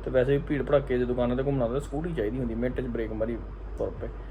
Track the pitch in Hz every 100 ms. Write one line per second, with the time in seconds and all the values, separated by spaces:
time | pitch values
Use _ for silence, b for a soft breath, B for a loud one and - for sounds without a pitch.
0 | - 127 127 143 139 147 127 147 135 123
1 | 123 123 120 123 139 139 117 131 143 143
2 | 175 160 107 127 120 113 123 123 123 117
3 | 110 107 113 117 - - - - 104 -
4 | 117 B B